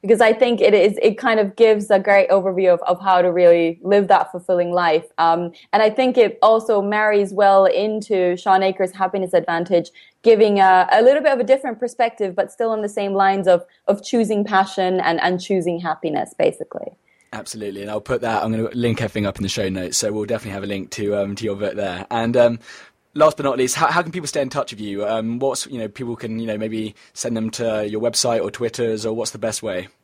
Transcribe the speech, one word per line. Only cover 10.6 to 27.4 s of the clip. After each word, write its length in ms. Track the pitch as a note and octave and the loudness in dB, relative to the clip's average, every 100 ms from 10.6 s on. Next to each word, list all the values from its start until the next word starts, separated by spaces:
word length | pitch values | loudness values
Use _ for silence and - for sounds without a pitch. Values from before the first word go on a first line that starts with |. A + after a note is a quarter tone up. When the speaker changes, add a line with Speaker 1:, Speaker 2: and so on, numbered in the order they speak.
| F#3+ F#3 F#3 | 6 6 4
Speaker 1:
a 120 | G#3 | 6
little 200 | A#3 C#4+ | 6 4
bit 100 | D4 | 2
of 60 | C4+ | 0
a 60 | |
different 340 | A#3 C4 C#4 A3 | 2 0 0 -6
perspective, 560 | A#3+ - A#3 A#3 G3 | -8 -2 -4 -2 -6
but 160 | F3+ F#3+ | -4 -6
still 200 | - A3+ | -2 -4
on 100 | A3 | -2
the 80 | G#3 | -4
same 240 | G#3 G3+ | -6 -4
lines 340 | G3 F#3+ G3 F#3 | 0 0 0 2
of, 160 | F3 - _ - | 2 0 _ -2
of 140 | G3+ | -2
choosing 400 | - B3 G#3+ G#3+ | 0 -2 0 0
passion 580 | G#3 G3 G3 - F#3 F#3 | 0 0 0 -2 -2 0
and, 200 | D#3 E3 | -2 0
and 180 | - F3+ | -2 -4
choosing 400 | F3+ G3 E3+ E3+ | -2 -2 -2 -4
happiness, 540 | F3 D#3 D#3+ D3+ - | -6 -6 -6 -6 -8
basically. 600 | - - - - - - _ _ _ _ | -2 -2 -2 -14 -12 -14 _ _ _ _
Speaker 2:
Absolutely. 480 | G#2+ G#2 A2+ G2+ G2 | -16 -14 -12 -10 -10
And 80 | G2+ | -8
I'll 100 | G#2+ | -10
put 220 | - B2 | -4 -4
that, 200 | A#2 A2 | -2 -4
I'm 100 | A2 | -2
gonna 180 | A2 A2+ | -2 -4
link 320 | B2 A#2+ A2 | -2 -2 -2
everything 240 | A2+ - G2+ | -4 -4 -4
up 100 | F#2+ | -4
in 60 | |
the 80 | F#2+ | -6
show 180 | - F#2+ | -4 -4
notes. 300 | F#2 F2+ - | -4 -6 -4
So 160 | A2 | -4
we'll 100 | G#2+ | -4
definitely 280 | G#2 A2+ G#2+ | -4 -6 -6
have 120 | G2 | -10
a 20 | G2+ | -8
link 260 | G2+ F#2+ | -10 -10
to, 220 | - G#2 | -8 -4
um, 200 | G2+ G2 | -2 -4
to 100 | G2+ | -4
your 120 | A2 G2 | -8 -6
book 180 | G#2 | -6
there. 320 | - G2 F2+ G2 | -6 -8 -8 -6
And, 280 | A#2 A#2 A#2+ | -4 -2 2
um, 200 | A#2+ A#2 - - - _ _ | 2 2 -12 -20 -20 _ _
last 220 | - D#3 D3+ | 2 2 2
but 60 | |
not 160 | C#3 B2+ | -4 -2
least, 160 | B2+ | -2
how, 140 | C3 D#3+ | 0 -2
how 140 | E3 | -2
can 100 | E3 | -4
people 160 | F3 D3 | -8 -8
stay 120 | D#3 | -6
in 80 | C3+ | -4
touch 220 | C#3+ B2+ | -4 -8
with 100 | G#2 | -10
you? 240 | G#2 G2 | -10 -6
Um, 360 | G#2 A2+ A2 A#2+ | -4 -4 -4 -4
what's, 260 | C3+ B2+ - | -4 -4 -8
you 120 | B2 | -10
know, 100 | A2 | -12
people 260 | - B2 | -10 -10
can, 240 | A#2 A#2 A2+ | -10 -8 -8
you 80 | A2+ | -8
know, 100 | G#2+ | -6
maybe 380 | A2 A2 G#2+ - _ | -6 -6 -8 -12 _
send 240 | - A#2+ | -12 -8
them 140 | A#2 | -4